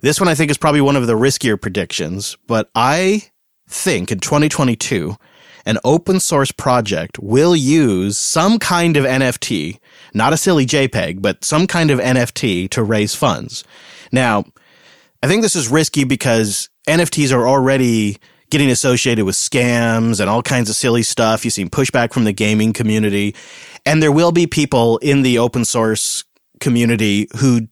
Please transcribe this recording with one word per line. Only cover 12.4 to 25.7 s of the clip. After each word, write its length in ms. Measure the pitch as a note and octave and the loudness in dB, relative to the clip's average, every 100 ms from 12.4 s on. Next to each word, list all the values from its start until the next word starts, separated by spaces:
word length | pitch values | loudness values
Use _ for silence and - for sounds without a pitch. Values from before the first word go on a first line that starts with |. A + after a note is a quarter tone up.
| B2 F2 F#2+ | -2 -2 -4
to 140 | - | -4
raise 320 | G#2+ A2 G#2 - | 0 0 -2 0
funds. 480 | C3+ D2 - - - - - - - | -2 -2 -8 -14 -16 -20 -20 -20 -4
Now, 340 | B2+ B2 G#2 F#2+ _ _ _ - _ _ _ | -2 0 0 -4 _ _ _ -20 _ _ _
I 60 | B2 | -2
think 140 | G3+ | 0
this 140 | A3 F3 | 0 -2
is 120 | A2+ | 0
risky 360 | D3 D#3 D3 | 0 2 0
because 680 | C3+ B2+ C3+ A2+ G#2+ G2 - _ - | 0 0 0 0 0 -4 -10 _ -2
N 120 | D#3+ | 0
F 100 | E3+ | 0
Ts 220 | - C#3+ | 0 0
are 160 | C3 - | 2 2
already 680 | C#3 C3 C3+ B2+ A2+ G#2+ G2+ _ _ _ | 2 2 2 2 2 0 -4 _ _ _
getting 200 | D3+ C#3 | 0 2
associated 560 | B2 C#3 B2 C3 A#2 G2 | 2 2 0 0 0 0
with 100 | F#2 | -2
scams 840 | - C3 B2 A#2+ A#2 A2+ A2+ G#2 | -2 0 0 0 0 0 0 0
and 80 | G2+ | 0
all 120 | A2 | -2
kinds 280 | - B2+ A2 | 0 -2 -2
of 60 | G#2+ | -2
silly 260 | C3 A#2+ | 0 0
stuff. 400 | A2 - A2+ A2 | 0 0 0 0
You've 100 | A#2+ | -2
seen 160 | - F2+ | -6 -6
pushback 440 | - C3+ B2+ A#2 | -2 -2 0 -2
from 100 | - | 0
the 80 | A2 | -2
gaming 400 | G2 G#2+ G#2+ A2 | 0 0 2 0
community. 640 | G#2+ A2 G#2+ G#2+ G2+ G#2 - - - - - - | 0 -2 0 0 -2 -4 -6 -20 -20 -20 -6 0
And 160 | D#3 | 2
there 100 | D#3 | 4
will 200 | D3 E3+ | 4 4
be 160 | E3+ E3+ | 2 0
people 520 | - C#3+ C3 A#2 A2+ | 0 0 2 2 2
in 220 | C#3+ C#3 | 2 2
the 180 | C3 A#2+ | 2 2
open 260 | A#2+ B2 | 0 0
source 580 | A2+ | -2